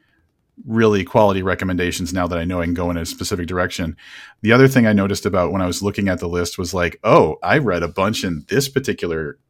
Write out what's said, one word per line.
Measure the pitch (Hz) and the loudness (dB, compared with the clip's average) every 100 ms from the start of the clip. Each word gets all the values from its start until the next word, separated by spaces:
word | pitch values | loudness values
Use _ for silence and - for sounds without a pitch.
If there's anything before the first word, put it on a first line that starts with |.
| _ _ _ _ _ _ - | _ _ _ _ _ _ -4
really | 113 113 104 | 2 4 4
quality | 90 120 104 95 | 2 4 4 2
recommendations | 95 90 95 90 87 82 87 | -2 -2 -2 -2 -2 -4 -4
now | 90 87 | -2 -2
that | 85 | -2
I | |
know | 85 90 | -4 -4
I | 85 | -2
can | |
go | 87 87 | -2 -2
in | 85 | -4
a | 82 | -6
specific | - - 98 85 | -8 -6 -6 -4
direction. | 90 92 - 82 82 - - - _ | -4 -4 -4 -8 -8 -16 -20 -20 _
The | 104 | 2
other | 120 135 | 6 6
thing | 135 110 | 6 4
I | |
noticed | 107 98 98 104 | 4 2 -2 -2
about | 95 85 | 0 0
when | 95 | 0
I | 90 | -2
was | 87 | -2
looking | 101 98 98 | -4 -2 -2
at | 87 | -2
the | 87 | -4
list | 87 87 - | -4 -4 -6
was | 87 92 | -6 -2
like, | 87 - | -2 -2
"Oh, | 107 156 92 76 | 4 4 4 0
I | 85 127 | 0 0
read | 127 87 | 2 0
a | 82 | -2
bunch | 87 95 113 | -2 -2 -2
in | 98 80 - | -4 -6 -4
this | 117 139 | -2 0
particular | - 127 92 87 80 76 - _ | -2 -4 -6 -4 -6 -6 -12 _